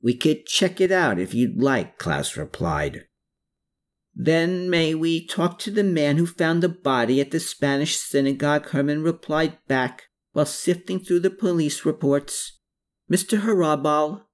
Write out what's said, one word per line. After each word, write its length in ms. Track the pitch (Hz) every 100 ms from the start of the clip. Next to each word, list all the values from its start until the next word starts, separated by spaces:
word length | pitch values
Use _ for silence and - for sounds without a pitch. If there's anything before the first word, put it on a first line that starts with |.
"We 160 | 117 123
could 300 | 160 151 -
check 340 | - 185 180
it 100 | 185
out 280 | 185 156 92
if 160 | 92
you'd 260 | 113 120 92
like," 380 | 135 127 85 _
Klaus 400 | - 71 71 -
replied. 680 | 76 - 85 76 73 - - _ _ _ _ _ _ _ _ _ _
"Then 560 | 120 131 165 170 180 180
may 240 | 170 160
we 320 | 160 165 165
talk 360 | 165 - 170 175
to 100 | -
the 140 | 208
man 320 | 202 165 147 147
who 100 | 170
found 360 | - 165 170
the 60 | 175
body 520 | 175 139 127 117 131
at 100 | 139
the 80 | 165
Spanish 580 | - - 143 139 147 -
synagogue?" 720 | - 139 139 135 147 147 147
Herman 360 | 143 143 151
replied 540 | 160 165 - 156 160 165 _
back 340 | 135 123 - - _ _
while 120 | - 147
sifting 520 | - - 175 - 185
through 220 | 185 175
the 100 | 180
police 540 | 185 185 170 151 -
reports. 760 | - 151 147 139 - - - - _ _ _ _ _
"Mister 300 | 190 - 214
Harabal?" 920 | 208 202 160 147 147 151 151 202 _